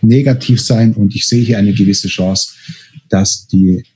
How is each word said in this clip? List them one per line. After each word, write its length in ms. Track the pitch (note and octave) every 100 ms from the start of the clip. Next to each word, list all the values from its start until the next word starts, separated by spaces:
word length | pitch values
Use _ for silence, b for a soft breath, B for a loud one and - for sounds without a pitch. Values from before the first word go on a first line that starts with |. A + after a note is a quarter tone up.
negativ 580 | A2+ B2+ C3+ C3 - A#2+
sein 340 | - A#2 A2+
und 200 | A2 G2
ich 120 | - -
sehe 180 | A#2+
hier 140 | A#2 A2+
eine 140 | G2+
gewisse 360 | G2 G2 G2 F#2+
Chance, 440 | - F#2 F#2+ - B B B B B -
dass 380 | F#2+ G2 - -
die 380 | F#2+ F#2+ F2+ -